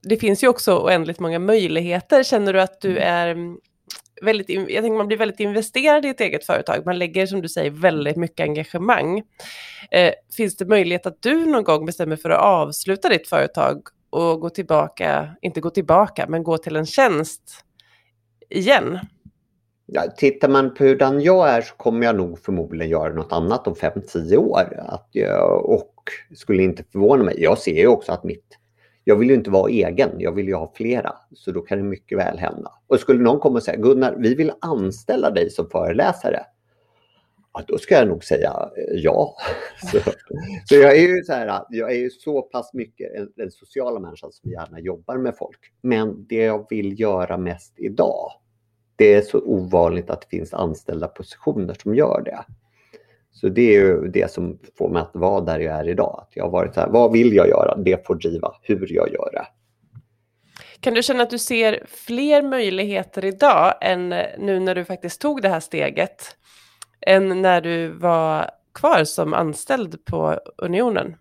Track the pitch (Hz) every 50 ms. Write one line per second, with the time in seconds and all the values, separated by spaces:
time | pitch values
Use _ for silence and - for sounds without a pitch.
0 | _ 190 220 220 226 214 202 202 - 254 240 - - - 185 170 - - 185 170
1 | 160 160 165 - 180 165 165 170 180 202 220 220 185 165 156 165 170 175 175 180
2 | - _ 302 262 262 - 262 214 202 196 190 190 185 185 - _ - 190 180 -
3 | - 175 175 175 170 170 165 170 170 175 175 - _ _ _ _ _ _ - -
4 | _ _ _ - 185 214 220 208 190 - 175 190 190 - - 214 220 233 220 220
5 | 208 202 220 214 220 214 196 - 208 202 202 220 214 - - 254 269 302 294 302
6 | 285 277 262 - 220 175 147 156 - - 165 - - - - - 156 180 180 175
7 | 175 165 160 190 190 185 196 196 165 165 - 175 156 147 147 156 175 185 160 151
8 | 147 143 156 170 170 160 _ - 160 151 151 151 156 - - 170 180 233 240 180
9 | 143 160 180 214 214 _ _ _ - - - - - - - - - _ - 180
10 | 180 175 - - _ _ - - 226 190 - - 190 175 214 208 180 170 175 180
11 | - 185 - _ - 240 294 330 330 320 294 233 202 170 156 151 156 160 - -
12 | 175 156 156 156 - 160 165 156 175 208 190 165 151 147 151 - - 190 190 196
13 | - 359 214 160 - - 180 151 139 147 - 165 147 131 143 143 _ - _ _
14 | _ _ - 151 170 165 165 160 165 170 170 - 180 - 160 151 151 156 _ -
15 | 180 156 143 151 151 151 165 _ - 185 - 160 151 170 - 196 170 - 160 185
16 | 214 - - - - - 160 165 160 165 165 160 - - 156 156 160 156 - -
17 | 269 240 180 147 160 160 - - _ - - - _ _ _ _ _ _ _ _
18 | _ _ _ _ _ _ _ _ - _ - 196 180 226 277 220 - - 180 185
19 | - - _ _ _ - _ _ _ _ _ _ _ _ _ _ _ - - 73
20 | 85 - - - 147 135 139 - - 135 135 139 135 127 123 - 139 135 135 135
21 | 139 135 135 143 143 170 185 185 170 143 123 117 113 - - - - 120 113 117
22 | 117 117 110 98 92 87 85 - _ - 95 87 82 78 82 80 82 80 82 78
23 | 78 80 76 80 80 - 87 85 82 90 113 127 - 101 82 - - 78 - 101
24 | - - - 87 80 80 98 147 - - - - 92 - - - - - - -
25 | _ _ _ - - 50 50 50 50 50 50 - - - 107 - - _ _ _
26 | _ - - - - _ - - - - 104 92 95 92 87 - - _ _ 98
27 | 98 107 143 131 107 90 - 87 82 78 101 - - 95 80 80 90 120 117 -
28 | - - 82 - - 87 82 - _ _ _ _ _ _ _ _ _ _ _ _
29 | _ - 104 104 120 127 135 120 - 104 95 95 92 - 120 110 90 87 87 90
30 | 135 - - 90 90 85 85 98 98 95 95 82 80 78 _ - 110 117 123 127
31 | - - - - _ _ - _ _ 98 87 87 - - 101 101 98 101 95 -
32 | _ _ - 98 90 92 - - - - - - - - _ _ _ _ 139 123
33 | - - 135 120 123 117 131 147 - 147 127 117 - - - 120 107 127 135 127
34 | 131 120 - - 120 110 131 147 160 156 - _ - 165 156 113 95 95 101 -
35 | - - 127 127 - - 101 85 - - - - 85 - - 85 85 85 87 117
36 | - 180 180 - - - - - - _ _ _ _ _ _ _ _ _ _ _
37 | _ _ _ _ _ _ _ _ _ _ _ - - - - - - - 185 143
38 | 120 101 85 82 - - 78 69 - - - - - - - - - - - -
39 | 156 156 - - - - - - - - - - - - - - 185 180 - -
40 | - - - - - _ - 147 170 190 196 175 - - 143 143 139 139 139 156
41 | 170 175 185 180 - - 143 123 113 104 98 101 - _ 120 113 113 113 123 120
42 | 123 127 123 _ _ 156 147 135 127 _ - 123 117 - - 127 113 113 _ _
43 | 92 85 - 107 101 101 _ 110 110 92 _ _ 98 _ _ 135 127 123 117 101
44 | 92 85 82 - - 76 _ _ _ - - 82 80 78 80 82 82 92 85 82
45 | 87 - 127 131 127 123 117 - - - - _ _ _ _ _ - 127 120 110
46 | 110 107 98 107 98 _ 120 113 113 113 107 104 104 _ 113 107 98 98 98 107
47 | 113 107 98 92 90 87 85 90 92 87 87 87 - _ _ - - 98 104 -
48 | - - - - - - - _ _ _ _ _ _ _ _ _ _ _ _ -
49 | 110 104 101 104 104 - - - - 101 104 95 92 90 92 85 85 85 87 87
50 | 85 - - - - _ - 90 82 80 - - 87 85 78 - _ - 85 80
51 | 82 - _ - 90 - - _ - 160 - 110 92 87 - - - 101 107 131
52 | 151 - - - - - - - - _ - _ _ _ _ _ _ _ _ -
53 | _ _ _ _ _ _ _ _ - 104 92 113 123 113 104 101 98 95 90 80
54 | 73 92 90 95 92 - - - 90 85 80 _ _ - _ _ - - - 85
55 | 80 - _ 90 85 95 101 95 85 82 80 78 80 80 78 76 78 85 90 -
56 | - - - - - _ _ - 90 87 90 90 87 87 - 85 85 85 107 117
57 | 120 113 113 117 120 120 107 95 87 - - - - - - - 92 92 92 90
58 | - - 92 82 - 82 85 82 82 85 - _ _ - 104 92 95 - - 50
59 | 50 50 - - - - - - - - _ _ _ _ _ _ _ _ _ -
60 | _ _ _ _ _ _ _ _ _ _ _ - - - - _ - 254 233 233
61 | 247 - 262 254 240 240 240 233 - - 247 226 226 214 - - - _ - -
62 | - - 233 240 285 294 294 285 285 277 269 254 226 190 185 190 202 208 202 190
63 | 185 - - 196 190 196 190 196 285 294 214 160 160 190 - - - 190 185 180
64 | 180 180 180 175 175 - - - 202 196 190 185 185 185 180 180 175 - 185 180
65 | - 175 - - - 294 294 269 202 190 180 165 - - - 156 143 143 139 156
66 | 170 190 _ _ - - - _ _ _ _ _ _ _ _ _ - _ _ _
67 | - - 190 190 196 190 180 185 190 185 180 175 165 170 170 165 165 160 165 165
68 | 175 175 170 165 160 156 156 156 - - _ _ _ _ _ - - 302 330 180
69 | 156 151 - - 165 156 156 - 170 156 151 - - - 269 254 214 165 165 -
70 | _ - - 165 156 156 160 - - - _ - - 175 175 196 247 240 208 180
71 | - - 160 _